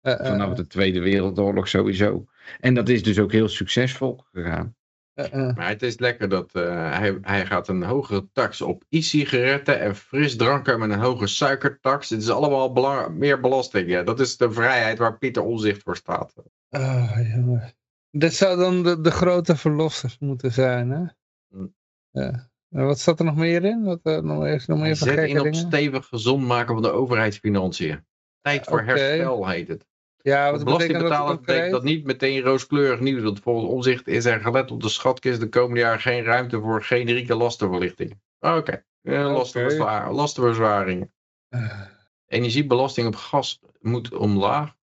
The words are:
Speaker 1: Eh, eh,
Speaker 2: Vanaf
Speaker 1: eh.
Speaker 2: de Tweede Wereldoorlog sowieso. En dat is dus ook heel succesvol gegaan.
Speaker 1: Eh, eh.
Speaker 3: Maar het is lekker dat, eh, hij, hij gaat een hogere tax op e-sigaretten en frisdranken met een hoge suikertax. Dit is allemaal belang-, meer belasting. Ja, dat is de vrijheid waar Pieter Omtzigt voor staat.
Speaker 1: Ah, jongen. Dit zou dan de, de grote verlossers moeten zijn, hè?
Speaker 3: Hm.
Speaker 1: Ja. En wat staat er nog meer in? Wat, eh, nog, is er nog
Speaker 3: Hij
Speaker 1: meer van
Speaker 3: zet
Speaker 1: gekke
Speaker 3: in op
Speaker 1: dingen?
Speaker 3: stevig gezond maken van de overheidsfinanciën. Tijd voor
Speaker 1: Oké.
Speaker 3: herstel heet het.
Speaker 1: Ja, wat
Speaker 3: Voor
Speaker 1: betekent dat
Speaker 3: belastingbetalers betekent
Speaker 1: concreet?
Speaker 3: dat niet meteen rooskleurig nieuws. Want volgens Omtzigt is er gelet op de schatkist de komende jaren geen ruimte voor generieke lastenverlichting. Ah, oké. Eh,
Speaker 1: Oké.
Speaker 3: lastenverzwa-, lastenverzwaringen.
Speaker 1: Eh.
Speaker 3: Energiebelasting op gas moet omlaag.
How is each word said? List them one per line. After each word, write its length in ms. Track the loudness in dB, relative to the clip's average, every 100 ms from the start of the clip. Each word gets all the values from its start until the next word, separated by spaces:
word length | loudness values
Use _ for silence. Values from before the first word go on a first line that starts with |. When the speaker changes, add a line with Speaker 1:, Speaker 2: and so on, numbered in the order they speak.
Speaker 1:
Eh, 120 | -2 -2
eh, 60 | 0
Speaker 2:
Vanaf 240 | 0 -2
Speaker 1:
eh. 60 | -4
Speaker 2:
de 100 | -4
Tweede 340 | 0 2 2
Wereldoorlog 680 | 2 2 2 0 0 0 0
sowieso. 560 | 0 2 2 0 0 -8 _ -20 -2
En 140 | 2
dat 140 | 2 4
is 140 | 2
dus 160 | 4 2
ook 140 | 4
heel 160 | 4 2
succesvol 760 | 0 -2 0 0 -2 -6 -6 _
gegaan. 440 | -10 -6 -4 -6 -10 _ _ _
Speaker 1:
Eh, 180 | -10 -8 -4 -4
eh. 80 | -2
Speaker 3:
Maar 120 | -4
het 140 | -4
is 160 | -4 -2
lekker 300 | -2 -2 -2
dat, 260 | -2 -2
eh, 440 | -4 -4 -2 -4 0
hij, 200 | -2 -2
hij 260 | -2 -2 0
gaat 220 | -4 -2
een 140 | -4
hogere 460 | -2 -2 -2 -4 -4
tax 280 | -2 -2 -2
op 240 | -6 -8 _
e-sigaretten 920 | -2 0 0 2 2 2 0 0 0
en 160 | 0 -4
frisdranken 840 | -6 0 0 2 2 2 0 0
met 120 | 0
een 80 | 2
hoge 280 | 0 0 -2
suikertax. 840 | 0 0 0 -2 -2 0 0 -2
Dit 140 | -4
is 80 | 0
allemaal 420 | 0 2 2 2
belang-, 440 | 2 2 0 -4 0
meer 220 | 2 4
belasting. 480 | 4 2 0 -2 0
Ja, 140 | 0
dat 180 | 0 0
is 160 | 0 2
de 160 | 0
vrijheid 460 | 2 2 4 2 2
waar 200 | 0 0
Pieter 240 | -2 -2
Omtzigt 400 | -2 0 0 -2
voor 140 | -6 -8
staat. 380 | -4 -6 -6 -14 -20 _ _
Speaker 1:
Ah, 500 | -4 0 0 0 0 0
jongen. 380 | 0 0 0 -4 _ _ _ _
Dit 240 | 0 0
zou 240 | 4 2 4
dan 240 | 2 4
de, 180 | 2 2
de 100 | 2
grote 460 | 2 2 2 2 2
verlossers 600 | 2 0 0 -2 -8 -6
moeten 340 | -6 -4 -2
zijn, 380 | 2 2 2 -2
hè? 140 | -2 -6 _ _ _ _
Speaker 3:
Hm. 180 | -12 -12 _ _ _ _
Speaker 1:
Ja. 400 | -6 -4 -6 -10 _ _
En 160 | -2 0
wat 120 | 2
staat 180 | 0 2
er 60 |
nog 120 | 0 2
meer 280 | 2 2
in? 180 | 0 0
Wat, 160 | -2 -2
eh, 160 | -2 -2
nog, 280 | -2 -2 0
is 160 | -2
er 60 | 0
nog 80 | 0
Speaker 3:
Hij 80 | 0
Speaker 1:
meer 80 | 0
van 100 | 2
Speaker 3:
zet 80 | 2
Speaker 1:
gekke 120 | 2
Speaker 3:
in 80 | 2
op 60 |
Speaker 1:
dingen? 140 | 0 -2
Speaker 3:
stevig 480 | 0 0 0 -2 -6
gezond 400 | -2 0 2 2
maken 280 | 0 0
van 80 | 0
de 80 | 0
overheidsfinanciën. 1160 | 0 0 2 0 0 0 0 0 -2 -6 -6 _ _ _ _
Tijd 240 | -2 -2
voor 160 | 0 -2
Speaker 1:
Oké. 60 | 2
Speaker 3:
herstel 580 | 0 2 0 -2 -2 -2
heet 200 | -4 -6
het. 220 | -12 _ _ _ _
Speaker 1:
Ja, 260 | 0 2 2
wat 100 | 0
Speaker 3:
Voor 100 | 0
Speaker 1:
betekent 260 | 2 2 0
dat 40 | 2
Speaker 3:
belastingbetalers 320 | 0 0 -4
betekent 300 | 0 0 2
Speaker 1:
concreet? 0 |
Speaker 3:
dat 120 | -2
niet 220 | 0 -2
meteen 360 | -2 -2 0 0
rooskleurig 600 | 2 0 2 2 2 2
nieuws. 220 | 0 0
Want 180 | -2 -2
volgens 320 | -2 -2 -2
Omtzigt 360 | 0 0 0 0
is 160 | 0
er 160 | 2 0
gelet 300 | 0 0 -2
op 120 | -4
de 60 | -4
schatkist 520 | -2 -2 0 -2 -2
de 80 | 0
komende 320 | 2 2 2
jaren 200 | 2 2
geen 240 | 0 0
ruimte 360 | 2 0 0 -4
voor 220 | -2 -4
generieke 520 | 0 0 2 -2 0
lastenverlichting. 840 | 0 0 0 -2 0 -4 -6 -10 -10 _ _
Ah, 180 | 0 0
oké. 280 | -2 -8 _ _
Eh, 100 | -4 -2
Speaker 1:
Oké. 120 | 0
Speaker 3:
lastenverzwa-, 800 | 0 -2 -2 -2 0 0 -2 -2
lastenverzwaringen. 1000 | -2 -2 2 0 2 2 2 0 -4 -8 _ _ _ _
Speaker 1:
Eh. 320 | -6 -6 -8 -18 _ _ _ _
Speaker 3:
Energiebelasting 800 | -2 0 0 2 2 2 0 -2
op 100 | -4
gas 440 | -4 -4 -4 -12 _ _
moet 340 | -4 -4 -4
omlaag. 600 | -2 0 2 2 0 -4 _